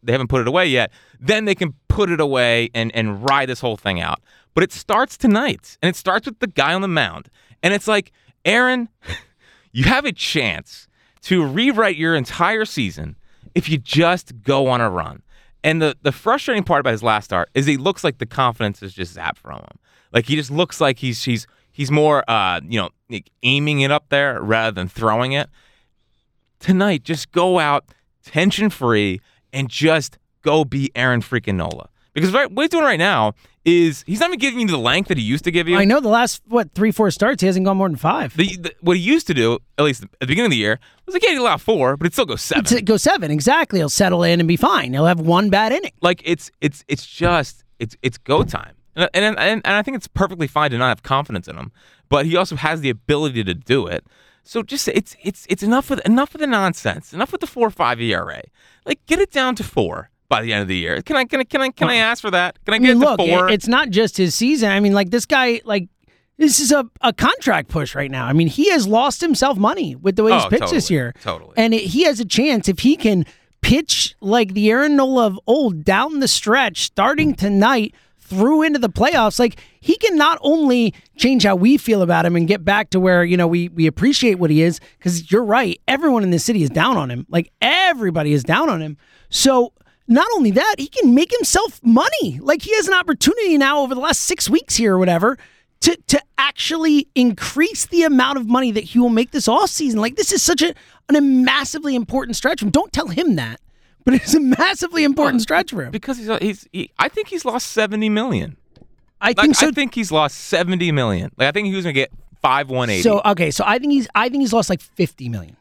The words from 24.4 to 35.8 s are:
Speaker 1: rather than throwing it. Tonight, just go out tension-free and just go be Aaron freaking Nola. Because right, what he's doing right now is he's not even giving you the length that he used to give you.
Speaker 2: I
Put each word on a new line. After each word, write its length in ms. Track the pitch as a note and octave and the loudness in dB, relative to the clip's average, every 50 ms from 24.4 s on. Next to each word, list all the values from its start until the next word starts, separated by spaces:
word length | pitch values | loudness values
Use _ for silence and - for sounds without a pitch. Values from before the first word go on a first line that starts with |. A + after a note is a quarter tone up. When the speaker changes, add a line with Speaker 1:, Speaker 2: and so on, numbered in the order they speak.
| D2 | -4
Speaker 1:
rather 280 | G#2 A2 A2+ A2+ A2+ G#2 | -2 -2 0 0 -2 -4
than 140 | F#2 F2+ F2+ | -4 -8 -8
throwing 440 | - - A2+ A2 G#2+ A2+ B2 B2+ C3+ | -8 -4 -2 0 0 0 -2 -2 -2
it. 160 | C#3+ D3+ - - _ _ _ _ _ _ _ _ _ _ _ _ _ _ _ _ _ _ _ _ _ | -4 -6 -6 -12 _ _ _ _ _ _ _ _ _ _ _ _ _ _ _ _ _ _ _ _ _
Tonight, 440 | - - F#3+ F3+ G3 G#3 F#3+ D3 - | -2 0 0 2 2 0 0 -2 -4
just 260 | - E3 D3 - _ _ | -6 -8 -8 -8 _ _
go 260 | F3 F3 F#3 F3+ F3+ | 0 0 2 2 2
out 260 | D#3 D3 C#3+ C#3+ - _ _ _ _ _ _ _ _ | 2 0 0 -2 -4 _ _ _ _ _ _ _ _
tension-free 960 | - - D#3 F3 G3 - - G#3 G#3+ - - C3+ A#2+ A#2 G#2+ G#2 G2+ F#2 F#2 _ _ _ _ _ _ - | -8 -4 0 0 0 0 0 -2 -2 -2 -2 -2 0 2 2 2 0 -2 -6 _ _ _ _ _ _ -8
and 160 | C3+ C3+ B2+ | -8 -8 -8
just 500 | - - C#3+ D#3+ D#3+ D#3+ C3 - - _ _ _ _ _ _ | -6 0 2 2 2 2 0 -4 -12 _ _ _ _ _ _
go 220 | D3 D3 D#3 D#3 | 2 2 2 2
be 260 | C3 A2+ C#3 C3+ C3+ _ | 0 -2 -4 -4 -4 _
Aaron 260 | A#2 B2 C3 B2 A#2+ | -2 0 0 0 0
freaking 360 | G#2+ - - A#2+ G2+ - G2 | -2 -2 -4 -4 -2 -2 -4
Nola. 320 | F#2 D#2+ D#2+ E2 - - - _ _ _ _ _ | -4 -4 -6 -8 -10 -14 -20 _ _ _ _ _
Because 180 | C#3+ D#3 F3+ F#3 | -2 -2 0 2
right, 180 | C4+ C#4+ A3+ | 0 -2 -2
what 120 | F#3+ G#3+ D4 | -2 -2 -2
he's 80 | E4 | 0
doing 140 | - E4+ D#4 | 0 0 0
right 140 | C#4 B3 D#3 | 2 2 2
now 360 | E3 G3 G3 C3 A2 G#2+ G#2+ _ _ _ _ _ _ | 0 0 2 2 0 -2 -2 _ _ _ _ _ _
is 400 | E3 E3+ F3 E3+ E3 D3 - - | 2 4 4 4 2 0 -4 -8
he's 140 | - F3+ G#3+ | -8 -2 -2
not 80 | E4 F4 | -2 -2
even 100 | F4+ B3+ | -2 -2
giving 220 | A#3 C#4 A#3+ B3 | -2 -2 -2 -2
you 60 | A#3 G#3 | -2 -2
the 100 | E3+ C#3+ | -2 -2
length 300 | A2+ A#2+ C3 E3+ G3+ - | 0 0 0 0 0 -2
that 100 | F#3 D3 | -4 -4
he 60 | A#2 | -2
used 180 | G#2+ B2 D3 - | -2 -2 -2 -2
to 60 | F3 | -2
give 180 | D#3+ E3+ E3+ D#3+ | -2 -2 0 0
you. 80 | F3 | 0
Speaker 2:
I 80 | F#3+ | 2